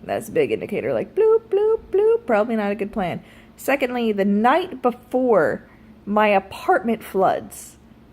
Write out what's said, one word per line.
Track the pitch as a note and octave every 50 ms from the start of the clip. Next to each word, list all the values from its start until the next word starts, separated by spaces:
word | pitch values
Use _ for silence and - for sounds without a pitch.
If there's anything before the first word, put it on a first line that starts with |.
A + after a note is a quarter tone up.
| -
That's | F2 G2+ G#2 A#2 -
a |
big | - D#3+ C#3+ A2+
indicator. | G#2+ G2+ - - A3 F3+ G2 A#2
Like, | C#3 A2 - - -
bloop, | - G#4+ A4 A4 A4+ - -
bloop, | - G4 G#4 G#4+ A4 A4+ - -
bloop. | - F#4+ G#4 A4 A4+ A4+ A4+
Probably | - A#3+ G3+ G#3+ A#3 A#3
not | A3 G#3 G3+
a | G3+
good | G#3 G3 G3
plan. | - A3+ F#3+ E3+ C3+ F3+ - - - - - - -
Secondly, | - - - C4 C#4 C#4 A#3+ B3 B3 A#3+ A3+
the | G#3 G3+ F#3+
night | G3+ G3+ G3+ G#3+ A#3+ C#4 E4 F#4 F4+ - C4
before, | - B3 A#3 - - - - B3+ C4 B3+ A3+ F#3+ D#3 A#2+ F#2 - - - - - - - - - -
my | - G3+ G#3+ G#3+ G#3+
apartment | G#3 G3 G3 - - - - - F#4+ - - A#3 A3+ -
floods | - - - G3 F#3+ D#3+ F#2 C2+ - G3+ - - - - - - - - - - - -